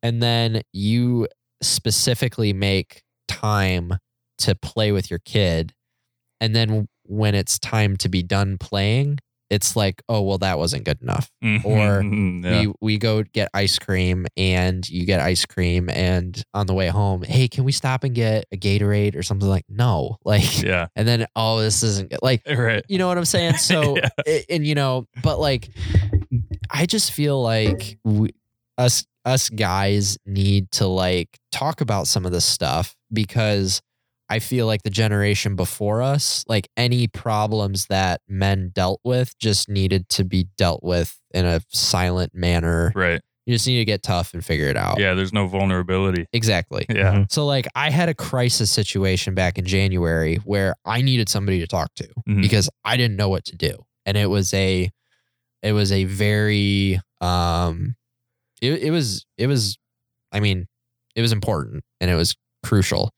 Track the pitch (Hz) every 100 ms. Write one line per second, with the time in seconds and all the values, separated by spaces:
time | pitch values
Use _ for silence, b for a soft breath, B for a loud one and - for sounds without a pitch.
0 | 117 117 117 117 117 113 - 95 101 117
1 | 120 120 113 _ _ _ - - - 104
2 | - 120 127 - 107 95 98 98 85 -
3 | _ _ - - 110 104 95 90 87 90
4 | _ _ _ _ - 95 - - 107 101
5 | 90 87 - 110 95 82 82 - _ _
6 | _ _ _ _ 113 113 113 110 101 _
7 | _ 104 107 101 98 - - 110 104 98
8 | 90 92 90 98 98 95 - 101 98 120
9 | 143 147 _ _ _ 104 - - 98 92
10 | - 113 98 95 95 87 85 69 57 71
11 | 62 50 - _ 117 107 104 107 104 98
12 | 98 104 95 90 90 90 104 - 107 107
13 | 113 107 107 - 101 98 101 - - 92
14 | 90 90 90 - 92 90 90 92 87 87
15 | 87 92 73 90 - - 87 90 87 -
16 | 90 92 90 87 - 101 98 95 92 90
17 | 101 92 90 131 127 - 131 139 135 131
18 | 135 120 113 110 - 95 101 101 101 104
19 | 104 73 92 98 98 95 - 98 120 90
20 | 64 110 - 104 - - - 92 85 -
21 | 113 117 117 - 110 113 110 104 113 101
22 | 92 71 127 127 - 139 117 107 - 196
23 | 185 180 165 180 170 156 - 175 147 143
24 | 131 - 143 156 - 170 147 147 139 131
25 | 120 - 143 151 151 131 - B B B
26 | B - - 120 - - - 151 170 220
27 | - - 147 139 117 113 107 95 - -
28 | 113 104 107 - _ _ _ - 127 -
29 | - _ 120 131 - 110 104 95 98 101
30 | 98 101 - 98 98 98 92 - 98 92
31 | 92 90 82 _ _ - 139 160 123 104
32 | 85 104 90 87 82 - 78 71 - -
33 | _ 110 104 - 107 104 95 95 _ _
34 | _ _ _ 110 - 127 113 107 104 95
35 | 110 104 101 101 107 95 90 - 104 110
36 | 127 143 - - - 110 - - 120 123
37 | 117 - - 107 107 110 101 95 - 95
38 | 95 87 _ 98 98 98 92 90 92 98
39 | 120 127 127 - 113 101 - 101 95 95
40 | 90 - 92 92 90 - 90 80 85 87
41 | 82 - _ 90 90 85 - - - 90
42 | 90 90 90 90 87 87 85 85 85 101
43 | 90 85 - _ - 120 127 127 110 104
44 | - 90 90 87 - 78 73 67 50 50
45 | 98 92 95 104 95 95 98 92 90 92
46 | 98 90 82 117 110 92 - - - 107
47 | 98 101 101 - 147 139 - 127 151 151
48 | 170 156 - 131 123 - 104 - 104 98
49 | 95 92 - 95 90 92 87 95 98 92
50 | 85 82 80 87 104 101 95 - - 113
51 | 135 127 104 104 101 95 82 92 76 -
52 | - - - 104 95 107 95 - 107 123
53 | 120 101 104 95 - - - - - _
54 | - 104 104 101 92 98 95 92 90 -
55 | _ _ _ _ _ _ 104 107 101 98
56 | 92 95 104 104 107 104 101 101 98 92
57 | - _ 87 90 87 85 87 85 95 120
58 | _ _ _ _ _ _ 120 147 143 165
59 | 127 95 - - 123 139 101 98 _ _
60 | _ _ _ 101 104 92 87 _ _ _
61 | _ - 117 110 - 90 58 73 - _
62 | 90 85 82 - _ _ - 107 90 -
63 | -